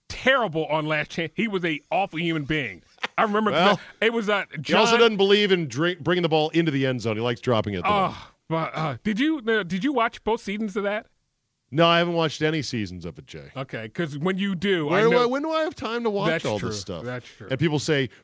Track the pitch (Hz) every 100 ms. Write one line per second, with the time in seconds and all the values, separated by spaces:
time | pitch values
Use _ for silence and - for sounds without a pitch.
0 | - - 240 269 208 160 147 156 151 151
1 | 147 - 160 - 220 190 170 147 - 170
2 | 196 160 170 160 135 156 120 90 - _
3 | - - 214 208 214 156 190 196 - -
4 | 220 233 202 202 170 - 135 175 220 233
5 | 233 208 196 208 208 185 151 113 175 175
6 | 151 180 165 156 151 160 165 139 135 123
7 | 113 107 123 113 - 113 104 95 185 202
8 | 180 113 - _ - 160 147 143 156 117
9 | 214 208 302 311 214 220 175 185 254 262
10 | 233 - - 226 - 208 220 196 196 214
11 | - _ _ _ _ _ _ 143 170 170
12 | 175 165 156 - 156 160 123 120 95 90
13 | 85 147 135 78 71 135 135 117 110 -
14 | 160 143 180 190 202 180 196 180 151 180
15 | 226 247 240 269 320 320 320 - 233 233
16 | 233 202 196 165 135 107 113 104 98 85
17 | 120 123 - - - 127 156 147 - 143
18 | 131 -